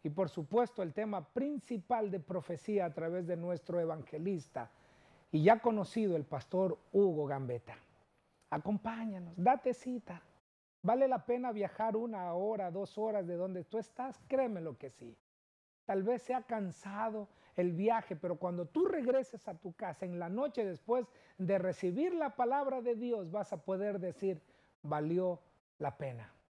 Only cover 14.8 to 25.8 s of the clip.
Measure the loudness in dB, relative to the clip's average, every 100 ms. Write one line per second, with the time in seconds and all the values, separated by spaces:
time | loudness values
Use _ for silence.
14.8 | -12 -14 -18 -18 _ _ _ _ _ _
15.8 | 0 2 2 0 0 -4 -2 -4 -2 -6
16.8 | -10 -4 -4 -4 -8 -16 -6 0 2 4
17.8 | 4 4 0 -6 -4 -2 -2 -2 -2 2
18.8 | 2 2 4 2 2 -10 -12 -10 -12 -8
19.8 | -8 -6 -6 -4 -4 -2 -2 0 -2 -4
20.8 | 0 0 0 -12 -20 -4 2 2 2 0
21.8 | 0 2 0 0 -2 0 2 2 2 0
22.8 | -2 -2 0 -2 -2 -4 -4 -6 -2 0
23.8 | 0 -2 -4 -2 -2 -2 _ _ _ _
24.8 | -4 -2 2 2 2 -2 _ _ _ _